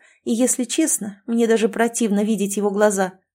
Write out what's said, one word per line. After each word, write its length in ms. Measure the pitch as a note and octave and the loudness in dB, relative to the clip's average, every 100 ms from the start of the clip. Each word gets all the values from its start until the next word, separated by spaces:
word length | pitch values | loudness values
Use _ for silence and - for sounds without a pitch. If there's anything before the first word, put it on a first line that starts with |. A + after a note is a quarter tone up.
| _ _ | _ _
и, 80 | - | -4
если 320 | A3+ B3 - | 0 0 0
честно, 580 | B3 - D#4 - G3+ G3 - | -4 -2 0 -2 -6 -12 -4
мне 200 | A#3 A3+ | 0 2
даже 220 | A3+ G#3+ | 2 2
противно 540 | G#3+ A#3 A#3 A3+ G3+ | 0 -2 0 0 0
видеть 340 | G#3 G#3+ G3+ G#3 | 0 0 -2 -2
его 140 | G3+ | -2
глаза". 440 | G3 G#3+ G3 F#3 - _ | 2 2 2 -4 -6 _